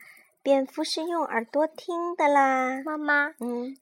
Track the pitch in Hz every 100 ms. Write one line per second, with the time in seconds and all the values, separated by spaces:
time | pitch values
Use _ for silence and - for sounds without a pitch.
0 | - - _ _ 269 277 269 - 311 -
1 | 330 339 294 226 226 285 311 311 - 339
2 | 349 349 294 285 269 262 262 262 294 302
3 | 294 285 294 320 240 240 254 269